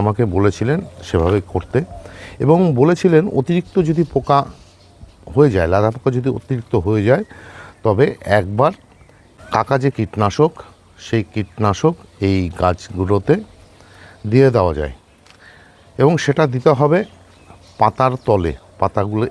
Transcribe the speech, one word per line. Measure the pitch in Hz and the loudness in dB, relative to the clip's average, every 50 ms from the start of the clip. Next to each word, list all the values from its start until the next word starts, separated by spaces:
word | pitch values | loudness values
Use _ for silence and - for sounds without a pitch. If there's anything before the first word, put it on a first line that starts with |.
আমাকে | 101 107 101 - 120 101 87 | 2 2 0 0 -2 0 0
বলেছিলেন | 95 101 104 - - 110 123 156 185 175 - - - - - | 2 2 0 0 0 -2 -2 -2 -4 -6 -8 -14 -18 -8 -2
সেভাবে | - 85 82 87 101 101 92 - | 0 0 2 2 0 0 -2 -4
করতে | - 90 - - - 131 180 - - - - - - - - - - - 123 | -6 -6 -6 -4 -4 -4 -4 -4 -10 -18 -18 -20 -20 -20 -20 -16 -8 -2 2
এবং | 139 165 175 190 170 135 120 | 2 4 4 4 2 2 2
বলেছিলেন | 139 170 175 - - 180 165 156 185 208 - 135 | 2 2 2 2 2 2 4 2 2 0 -2 -4
অতিরিক্ত | 127 - 170 180 175 - - 190 160 156 | -2 -2 -2 -2 -4 -2 -2 -2 0 0
যদি | 160 170 160 - - | 0 -2 -2 -2 -2
পোকা | 139 120 - 143 139 135 - - - - - _ _ _ - _ - - - - _ - - 82 | -4 0 2 2 2 0 -2 -8 -20 -20 -20 _ _ _ -20 _ -20 -20 -20 -20 _ -16 -2 2
হয়ে | 131 151 139 98 | 4 4 4 4
যায়, | 92 82 82 | 2 0 2
লাদা | 90 101 107 110 113 | 2 2 0 0 -2
পোকা | 123 - 135 120 127 | -2 -4 -4 -2 -2
যদি | 120 135 117 117 | -2 -4 -4 -6
অতিরিক্ত | - - 135 117 113 - - 101 82 | -6 -6 -6 -6 -4 -4 -4 -2 0
হয়ে | 101 110 107 98 113 | 0 -2 0 2 2
যায়, | 135 190 220 - - - - - - - - - - _ - | 2 0 0 -6 -14 -20 -20 -20 -20 -20 -20 -20 -12 _ -2
তবে | 113 98 104 147 196 - - - 87 101 107 | 0 2 2 2 0 0 -4 -4 0 0 0
একবার | 90 95 101 110 139 165 196 - - _ _ - - _ _ _ _ _ _ - - - - | 0 0 -2 0 0 0 -2 -4 -14 _ _ -20 -20 _ _ _ _ _ _ -20 -10 -4 -2
কাকা | 110 110 - 135 131 | -2 0 0 -2 -2
যে | 131 139 - | 0 -2 -2
কীটনাশক, | - 107 - - 107 107 101 - - 151 165 - - - - - _ _ _ _ - - | -4 -6 -6 -4 -2 -2 -2 0 0 0 0 -2 -6 -20 -20 -20 _ _ _ _ -20 -8
সেই | - 117 113 98 - | -4 -2 -2 -2 -4
কীটনাশক | - 107 98 - - - 107 101 95 - - 160 170 - - - _ - 98 98 | -6 -8 -8 -8 -4 -2 0 0 0 0 0 -2 -2 -4 -10 -20 _ -4 -2 0
এই | 98 95 90 85 - - | 0 0 -2 -4 -4 -2
গাছগুলোতে | 90 90 87 - - - 95 90 95 92 104 98 - - 160 214 214 - - - - - _ - - - - - - - - - - 104 | 0 0 0 -2 -6 -10 -6 -4 -2 0 0 0 2 0 0 0 -2 -8 -18 -20 -20 -20 _ -20 -20 -20 -20 -20 -20 -20 -20 -14 -6 0
দিয়ে | 113 131 135 131 120 | 4 4 4 4 4
দেওয়া | 110 92 87 76 73 | 2 2 0 0 -4
যায় | 73 69 64 - _ _ _ _ _ - - _ - - - - - - _ _ _ _ - - | -6 -8 -8 -14 _ _ _ _ _ -20 -20 _ -20 -20 -20 -20 -20 -20 _ _ _ _ -2 0
এবং | 135 151 175 147 - | 2 2 2 2 0
সেটা | 143 135 - 156 135 123 | -2 0 0 0 0 0
দিতে | 127 - 165 143 120 | 0 2 2 2 2
হবে | 147 143 165 190 214 - - - - - - - _ - - - - - - - | 2 2 2 0 -2 -4 -12 -20 -20 -20 -20 -20 _ -20 -20 -20 -20 -12 -4 0
পাতার | 107 110 - - 131 127 127 127 - 123 | 0 0 2 0 0 0 -2 -2 -2 0
তলে। | 104 98 85 80 69 - - - - - | 0 0 0 -2 -4 -8 -12 -16 -8 -4
পাতাগুলো | 98 98 - 107 98 104 107 107 117 - | -4 -2 -2 -2 -4 -2 -2 -4 -4 -4